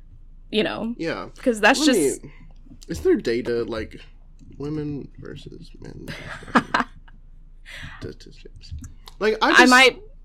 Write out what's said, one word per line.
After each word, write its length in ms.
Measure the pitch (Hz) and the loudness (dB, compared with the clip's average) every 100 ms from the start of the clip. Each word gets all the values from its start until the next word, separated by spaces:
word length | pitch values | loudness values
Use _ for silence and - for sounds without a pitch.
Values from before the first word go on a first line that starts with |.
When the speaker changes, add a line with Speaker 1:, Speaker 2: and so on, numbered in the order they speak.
| - - - - - | -20 -20 -20 -20 -6
Speaker 1:
You 120 | 214 | -2
know? 320 | 151 - 226 240 | -2 -2 -6 -6
Speaker 2:
Yeah. 320 | 165 107 87 - | -6 -6 -8 -4
Speaker 1:
'Cause 240 | 262 220 | -2 2
that's 200 | 208 269 | 4 4
Speaker 2:
Let 60 | 302 | 4
Speaker 1:
just 360 | 226 139 - | 4 2 -2
Speaker 2:
me, 100 | - - - - - - - | -10 -18 -20 -20 -20 -20 -12
is 120 | 170 | -4
there 140 | 370 294 | 0 2
data, 480 | 123 117 117 117 | 0 -4 -2 -4
like, 360 | 113 113 107 82 - - - - - - | -4 -6 -10 -14 -20 -20 -20 -20 -20 -12
women 540 | 147 151 147 143 - - | -8 -6 -6 -8 -12 -16
versus 520 | - 147 - - - - | -16 -16 -16 -18 -20 -18
men? 260 | - - - - - - - | -18 -16 -14 -14 -14 -16 0
Speaker 1:
<laughs> 320 | - - - - - - - - - - - - - - - | 0 0 -6 -6 -10 -20 -20 -20 -20 -20 -20 -18 -16 -14 -14
Speaker 2:
Statistics. 720 | - - - - - - - - - - - - | -16 -16 -20 -20 -20 -20 -16 -16 -16 -18 -20 -4
Like, 180 | 214 220 | -2 0
I 80 | 262 | 4
Speaker 1:
I 60 | - | 6
Speaker 2:
just, 120 | 247 | 8
Speaker 1:
might 300 | 254 254 - - - | 8 6 4 -16 -20